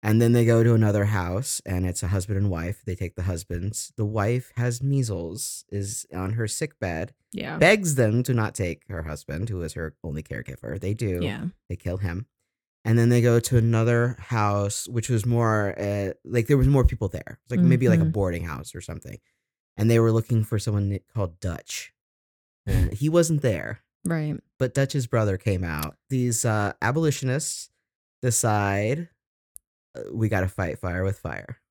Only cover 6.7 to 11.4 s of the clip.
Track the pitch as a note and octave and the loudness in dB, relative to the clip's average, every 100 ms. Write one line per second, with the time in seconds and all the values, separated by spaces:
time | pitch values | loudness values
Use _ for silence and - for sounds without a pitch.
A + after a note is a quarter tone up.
6.7 | _ F#2 D#2+ F2 _ _ - - D#3 D#3+ | _ -6 -4 -8 _ _ -10 -8 2 4
7.7 | G#3+ F3+ C#3 A2+ A2+ B2 A#2+ G#2+ - F2+ | 4 2 2 2 2 2 0 0 -2 -6
8.7 | D#2+ _ F2 D#2+ D2+ - D2 A2 F#2+ E2 | -6 _ -10 -8 -10 -8 -8 -6 -6 -8
9.7 | - D#2+ - E2+ D2 - B1 B1 C2 A1+ | -8 -10 -10 -10 -10 -10 -12 -12 -14 -10
10.7 | E2+ F#2+ G#2+ A2 F2+ F2 G2 | -8 -6 -4 -2 -2 -4 -4